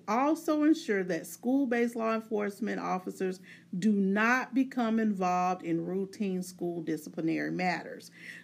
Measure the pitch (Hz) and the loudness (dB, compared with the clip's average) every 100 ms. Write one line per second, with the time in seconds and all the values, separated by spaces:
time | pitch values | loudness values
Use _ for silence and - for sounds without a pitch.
0 | - 220 285 320 - 302 302 320 - 202 | -2 0 2 2 2 4 4 4 2 0
1 | 180 165 - - 233 269 277 240 240 233 | 0 -2 -4 -6 0 2 2 2 0 0
2 | 226 220 220 214 208 202 202 190 175 185 | -2 -2 -2 -2 -2 -4 -4 -2 -2 -2
3 | 196 190 190 185 - - - 185 208 202 | -2 -4 -4 -4 -12 -20 -10 0 2 4
4 | 190 202 220 254 - - 262 254 226 226 | 4 4 4 4 2 0 0 0 0 2
5 | 220 190 180 180 180 180 170 165 170 185 | 2 2 2 2 2 0 0 -2 0 -4
6 | 190 - 202 185 180 - 175 170 160 156 | -4 -4 -2 -2 -4 -6 -6 -4 -4 -6
7 | - - 165 156 151 165 185 175 - - | -6 -4 -2 0 -2 -2 -2 -2 -6 -14
8 | - - - - | -16 -20 -18 -18